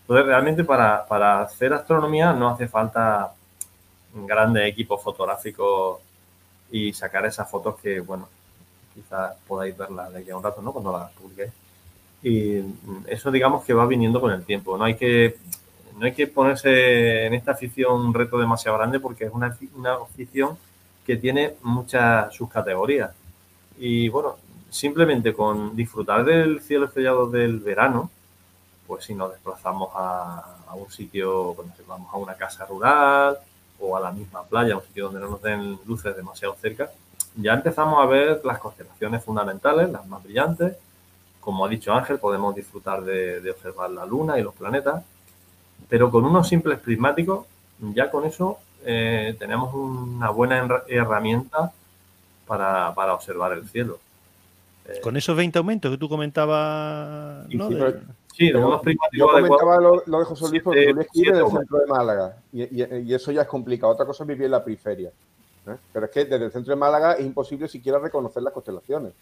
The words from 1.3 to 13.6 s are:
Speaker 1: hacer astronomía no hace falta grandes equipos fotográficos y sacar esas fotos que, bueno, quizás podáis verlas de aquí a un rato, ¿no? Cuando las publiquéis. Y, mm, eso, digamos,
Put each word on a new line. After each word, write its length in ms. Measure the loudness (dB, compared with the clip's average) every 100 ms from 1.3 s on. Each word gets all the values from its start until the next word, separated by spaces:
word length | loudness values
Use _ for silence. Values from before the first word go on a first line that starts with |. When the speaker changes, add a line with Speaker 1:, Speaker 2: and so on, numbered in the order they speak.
| 4
Speaker 1:
hacer 320 | 0 -2 0
astronomía 580 | 0 2 0 2 2 2
no 160 | 4 0
hace 180 | 0 -2
falta 680 | -2 0 0 2 0 -4 -12 _ _ -18 _ _ _ _
grandes 540 | -16 -2 2 4 4 2
equipos 340 | -2 -4 -4
fotográficos 1000 | -4 -4 -4 -4 -8 -2 0 2 0 -6 _ _ _ _ _ _ _
y 240 | -6 -6
sacar 320 | -6 -6 -4
esas 240 | -4 -6 -8
fotos 300 | -6 -6 -6
que, 180 | -6 -6
bueno, 300 | -8 -12 -14 _ _ _ _ _ _
quizás 420 | -20 -12 -8 -8 -10 _
podáis 280 | -8 -8
verlas 380 | -10 -12 -12 -14
de 60 | -16
aquí 100 | -14
a 80 | -8
un 60 |
rato, 180 | -8 -8
¿no? 100 | -10
Cuando 240 | -8 -6
las 140 | -8 -10
publiquéis. 380 | _ -20 -12 -12 -14 _ _ -20 _ _ _
Y, 360 | 0 2 2 -2
mm, 460 | -6 -12 -14 -14 -10
eso, 240 | -6 0
digamos, 340 | 4 4 2